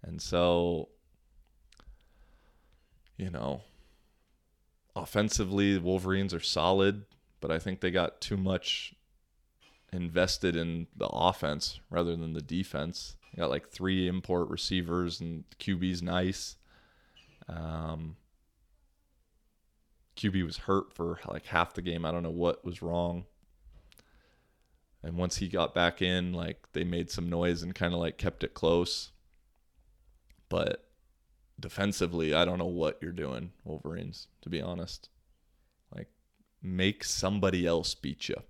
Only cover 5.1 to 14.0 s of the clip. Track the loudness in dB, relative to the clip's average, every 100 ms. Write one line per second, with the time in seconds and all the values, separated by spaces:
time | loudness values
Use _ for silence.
5.1 | 2 2 2 2 4 6 4 4 2 2
6.1 | 0 0 -2 -2 2 4 6 6 2 -6
7.1 | _ _ _ -2 -2 -2 -2 0 2 0
8.1 | -2 -4 0 2 0 0 -4 -4 -16 _
9.1 | _ _ _ _ _ _ _ _ -6 -2
10.1 | 2 4 4 2 2 0 -2 -6 -4 -4
11.1 | 4 2 4 -2 -2 -4 -8 -4 0 0
12.1 | 0 -4 -6 -4 -4 -2 -4 -6 -6 -12
13.1 | -16 -16 -4 -2 -2 -4 -4 0 2